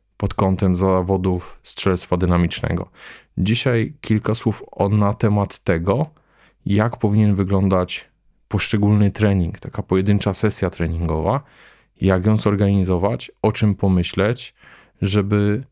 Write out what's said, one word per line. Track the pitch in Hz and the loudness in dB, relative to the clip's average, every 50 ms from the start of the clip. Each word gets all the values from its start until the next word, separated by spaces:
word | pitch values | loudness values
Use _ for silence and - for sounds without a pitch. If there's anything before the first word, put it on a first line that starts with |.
| _ _ _ | _ _ _
pod | - 107 95 - | -6 -6 -4 -2
kątem | - 104 95 95 87 101 92 90 | 0 0 0 2 2 2 0 2
zawodów | 87 95 95 92 92 90 92 98 92 92 95 92 90 - - - - - | 2 2 2 2 0 0 0 -2 0 0 -2 -2 -2 -6 -10 -20 -16 -12
strzelectwa | - - - - 98 92 87 - - 90 | -10 -6 -2 0 0 0 0 -2 -2 -2
dynamicznego. | 87 92 87 87 87 87 87 - - - - 87 87 - - _ - - - - - _ _ - - | 0 2 2 2 2 2 0 0 -4 -4 -4 -4 -4 -6 -8 _ -20 -20 -20 -20 -20 _ _ -4 -2
Dzisiaj | 92 101 113 - - 131 120 117 110 - - - | 0 0 0 0 0 0 0 0 -2 -4 -6 -12
kilka | - - 110 104 - - 110 | -4 -2 -2 0 0 -2 -4
słów | - - 113 104 - - - | 0 0 -2 -4 -4 -10 -16
o, | - - 101 98 | -4 -2 0 2
na | 107 104 104 101 104 | 2 2 2 0 0
temat | - - 104 104 104 101 - - - | 0 0 2 2 2 0 -2 -4 -8
tego, | - - 87 82 85 98 113 135 156 - _ _ _ _ _ _ _ _ _ _ - | -2 -2 -2 0 0 0 0 0 0 -4 _ _ _ _ _ _ _ _ _ _ -4
jak | 98 101 104 107 117 - | 0 0 2 2 0 -2
powinien | - - 104 104 110 107 104 98 | -2 -2 0 2 4 4 2 2
wyglądać | 95 98 92 98 95 98 95 95 92 90 - - - - _ _ _ _ _ _ _ _ - | 2 0 0 0 0 2 2 2 0 0 -2 -6 -12 -12 _ _ _ _ _ _ _ _ -4
poszczególny | - 98 - - - 104 101 104 107 104 104 98 | -4 -2 -2 0 0 0 2 4 4 4 2 2
trening, | - - 107 101 98 95 87 82 - - | 0 0 0 2 2 2 0 -2 -4 -10
taka | - - - - - | -14 -12 -10 -10 -4
pojedyncza | - 95 95 95 104 101 98 - 104 92 | 0 0 0 2 2 2 2 2 0 -2
sesja | - - 104 - - 98 87 | 0 0 0 0 0 -2 -4
treningowa, | - - 85 82 82 82 85 80 80 78 78 95 120 143 - _ _ - - - _ _ _ _ _ - | -2 -2 -4 -4 -2 -2 -2 -2 -2 -2 0 0 -2 -2 -4 _ _ -20 -20 -20 _ _ _ _ _ -2
jak | - 95 95 92 90 | 0 2 2 2 2
ją | 107 110 | 2 2
zorganizować, | 107 - 104 104 98 104 98 101 98 92 92 92 85 92 104 120 120 - - - - - | 2 2 0 2 2 2 2 2 2 2 2 0 0 0 -2 -2 -4 -8 -14 -10 -2 -2
o | 214 214 | -2 0
czym | - 110 104 95 | 2 0 0 0
pomyśleć, | - - 95 92 90 87 - - 95 98 110 120 - - - _ _ - - - - _ _ _ - 104 | 2 0 2 2 2 0 0 -2 -2 0 0 -2 -4 -8 -16 _ _ -20 -20 -20 -20 _ _ _ -6 -4
żeby | 98 101 104 98 101 104 104 101 104 104 123 143 _ | 0 0 0 0 2 0 2 2 0 0 -2 -6 _